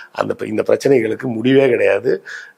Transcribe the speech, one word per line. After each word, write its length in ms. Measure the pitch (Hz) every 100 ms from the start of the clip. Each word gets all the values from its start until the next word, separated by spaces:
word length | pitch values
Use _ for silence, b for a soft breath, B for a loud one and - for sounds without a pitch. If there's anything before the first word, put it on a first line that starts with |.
| B
அந்த 220 | - 104
ப-, 120 | 101 107
இந்த 180 | 107 107
பிரச்சனைகளுக்கு 540 | 113 135 131 107 104
முடிவே 480 | 131 110 123 135 135
கிடையாது. 540 | 107 101 101 131 190 B B B